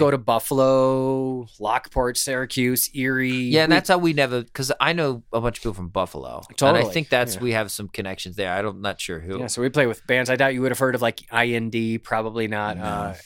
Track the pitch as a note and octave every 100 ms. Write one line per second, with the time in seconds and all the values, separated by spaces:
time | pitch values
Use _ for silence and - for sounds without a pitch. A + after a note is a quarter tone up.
0 | D3 C#3 A2+ A2+ - C3+ C3 C3 C3 C3
1 | C3 C3+ C3 B2+ A#2 - G#2 A#2+ - C3+
2 | B2 A#2+ - B2+ B2+ - B2 B2+ - C#3+
3 | C3 C3 B2+ B2+ B2 D3+ D#3+ E3+ F3+ F3+
4 | E3+ D3 C3+ B2 A#2 - C3 - C#3+ E3+
5 | D3 B2 - A2+ A#2+ A#2 A#2 G2 F2+ F#2+
6 | F2+ D2 B1+ B1 - - C#3 F3 G#3 E3+
7 | D3 B2+ B2 F#2+ B2 A2+ G#2 - G2+ -
8 | F#2+ F#2+ F#2 F2+ F#2 F2+ G#2 G2 G2+ F#2+
9 | - E2 E2+ F#2+ A#2+ A#2+ B2+ D3 B2+ A2
10 | - B2+ B2+ B2+ C#3 B2+ C3 A#2+ C3 B2
11 | A#2 - - A2+ A#2+ A#2 A2+ A#2 A2+ A2+
12 | - A2+ A2 A2+ A2 G#2+ G#2 G2 G#2 G2+
13 | G2+ F#2